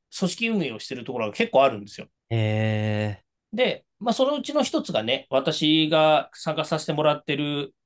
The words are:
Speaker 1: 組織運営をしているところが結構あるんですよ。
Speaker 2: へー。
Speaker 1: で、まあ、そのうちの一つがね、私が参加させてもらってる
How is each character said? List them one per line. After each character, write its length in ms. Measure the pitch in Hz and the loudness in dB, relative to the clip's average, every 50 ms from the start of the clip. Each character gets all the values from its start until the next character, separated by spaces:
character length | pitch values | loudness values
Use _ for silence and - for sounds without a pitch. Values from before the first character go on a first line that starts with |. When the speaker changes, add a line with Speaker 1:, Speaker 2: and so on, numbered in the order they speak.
| _ _ - | _ _ -6
Speaker 1:
組 120 | - 190 175 | -2 -2 -2
織 160 | - - 226 | -2 -2 -4
運 180 | 226 220 196 156 | -2 0 -2 -2
営 60 | 127 | -2
を 80 | 110 104 | -6 -8
し 80 | - | -10
て 60 | - 131 | -10 -10
い 20 | |
る 60 | 123 113 | -10 -8
と 80 | 120 120 | -8 -6
こ 60 | 120 | -4
ろ 80 | 110 | -4
が 60 | 104 - | -4 -2
結 180 | - 233 226 | -2 -2 2
構 120 | - 131 139 | 6 6 6
あ 60 | 131 | 6
る 80 | 110 | 4
ん 80 | 104 101 | 0 -10
で 60 | - | -12
す 80 | - - | -16 -16
よ。 60 | - _ _ _ _ - | -18 _ _ _ _ -4
Speaker 2:
へ 920 | 117 113 110 107 107 107 110 110 107 107 107 107 104 104 107 107 104 - | 0 0 2 2 2 2 2 0 0 0 0 0 0 -2 -2 -4 -4 -8
ー。 340 | _ _ _ _ _ - - | _ _ _ _ _ -10 -2
Speaker 1:
で、 300 | 226 254 196 - - _ _ _ - | 0 0 0 0 -4 _ _ _ -6
ま 120 | 202 240 | -2 -2
あ、 20 | 220 | 0
そ 120 | - 262 | 2 2
の 100 | 277 294 | 0 0
う 60 | 294 | -4
ち 120 | - 285 285 | -4 -2 -2
の 100 | 302 254 | 0 0
一 180 | - - 311 | 0 -2 -4
つ 100 | - - | -4 -2
が 120 | 156 110 110 | -4 -2 0
ね、 240 | 117 135 135 - - | 0 -2 -2 -2 0
私 600 | 135 135 135 165 156 - 156 151 156 160 156 151 | 0 0 0 0 -2 0 2 2 4 4 2 4
が 400 | 160 156 156 156 156 143 - - - | 4 4 6 6 4 4 2 -2 -12
参 220 | - - 165 156 | -8 -6 -4 -4
加 100 | 160 151 | -4 -2
さ 140 | - 165 156 | -2 -2 -4
せ 60 | - | -2
て 80 | - 151 | -4 -2
も 100 | 147 151 | 2 2
ら 120 | 151 147 | 2 2
っ 80 | 143 - | 0 -2
て 120 | - 147 | -4 -2
る 380 | 143 147 147 147 143 139 - _ _ _ | -2 -2 -2 -4 -4 -6 -8 _ _ _